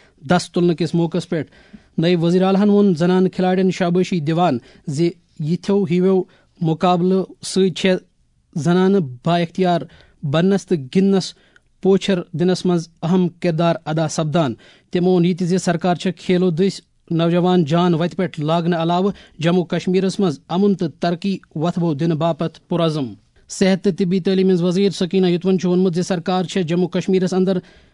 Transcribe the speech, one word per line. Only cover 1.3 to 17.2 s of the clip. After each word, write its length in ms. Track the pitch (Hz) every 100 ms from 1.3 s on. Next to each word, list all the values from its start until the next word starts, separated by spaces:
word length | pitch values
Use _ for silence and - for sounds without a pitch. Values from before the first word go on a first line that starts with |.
| 165 - - - - _ -
نٲیِب 260 | 165 180
وزیر 180 | 170 180
اعلیٰ 220 | 185 196
ہن 60 | 208
ووٚن 240 | 202 208 156
زنانہٕ 340 | 175 185 185 -
کھلاڑین 360 | 185 185 190
شابٲشی 480 | 170 175 175 180 180
دِوان 380 | 151 165 175 123 - - -
زِ 220 | 139 170 - _ -
یِتھیو 440 | 151 175 - 202
ہِویو 400 | 180 180 185 190 180 _ _ -
مُقابلو 640 | 165 160 185 180 185 190 180 -
سۭتۍ 320 | - 190 190
چھےٚ 240 | - 190 185 - _ _ _ _ 170
زنانہٕ 440 | 147 180 190 196 143 123 -
بااختیار 560 | 175 170 - 180 170 170 - - _
بننس 420 | 147 180 185 196 -
تہٕ 100 | 175
گِنٛدنس 560 | 131 190 196 190 - - _ _ _ _
پوچھر 400 | 185 190 - 185 -
دِنس 340 | 147 180 180 185
منٛز 240 | 175 160 _
اہم 260 | 165 185 175
کردار 480 | - 175 160 170 160 -
ادا 220 | 160 156
سپدان۔ 460 | - 156 170 143 107 - - _
تِمو 220 | 180 175
ووٚن 140 | 185 170
یہِ 120 | 180
تہِ 100 | 180
زِ 100 | 185
سرکار 360 | 185 170 185 175
چھےٚ 180 | 190 170
کھیلو 320 | - 180 185
دٔسۍ 300 | 160 196 - - _ -
نوجوان 540 | 165